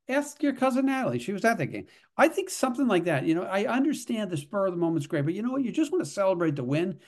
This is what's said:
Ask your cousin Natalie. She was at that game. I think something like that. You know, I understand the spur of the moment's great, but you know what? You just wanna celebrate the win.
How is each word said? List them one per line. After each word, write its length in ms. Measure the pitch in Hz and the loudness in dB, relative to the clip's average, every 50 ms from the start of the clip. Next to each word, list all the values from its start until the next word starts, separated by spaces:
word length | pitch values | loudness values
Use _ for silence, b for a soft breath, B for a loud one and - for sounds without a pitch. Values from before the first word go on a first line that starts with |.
| _ - | _ -2
Ask 360 | 254 285 285 294 - - - | -2 -2 -2 -2 -6 -2 -2
your 100 | 285 254 | -2 0
cousin 320 | - 262 262 247 269 269 | 2 0 2 2 2 2
Natalie. 320 | 269 269 262 247 143 120 123 | 2 0 0 0 -2 -2 -2
She 160 | - - 202 | -4 -4 -6
was 100 | 185 - | 0 2
at 140 | 226 233 175 | 2 2 2
that 100 | 139 104 | -2 -4
game. 200 | 98 101 - b b b b b b - | -4 -8 -12 b b b b b b 4
I 100 | 269 330 | 4 4
think 240 | 320 392 381 - | 4 0 -6 -6
something 360 | - - - 262 240 262 277 233 | -4 -2 -2 -2 0 0 2 2
like 180 | 196 170 165 | 2 2 2
that. 200 | 175 156 127 - | 2 0 0 2
You 80 | 165 160 | 2 0
know, 120 | 170 - | 0 0
I 200 | 196 185 202 208 | -2 -2 -2 0
understand 640 | - 226 262 277 311 254 - - - 240 214 214 175 | 0 0 2 2 2 0 -2 -4 -4 -4 -4 -2 -4
the 80 | 175 143 | -4 -6
spur 300 | 143 - - 202 196 190 | -6 -4 -2 0 0 0
of 60 | 180 | 0
the 40 | 175 | 0
moment's 300 | 170 165 165 160 143 - | 0 0 0 0 -2 -2
great, 180 | 170 147 139 | -2 -2 0
but 80 | 160 180 | 0 -2
you 80 | 202 | -2
know 120 | 220 247 262 | -2 -2 -2
what? 100 | 277 262 | -2 -2
You 80 | 214 | -2
just 200 | 180 302 320 294 | 0 0 0 0
wanna 140 | 359 359 262 | 0 -2 -2
celebrate 500 | 147 - 202 196 190 190 175 175 160 147 | -4 -2 0 2 2 2 2 2 0 0
the 80 | 143 123 | -2 -2
win. 360 | 123 143 156 175 196 - b b | -2 0 0 0 -2 -4 b b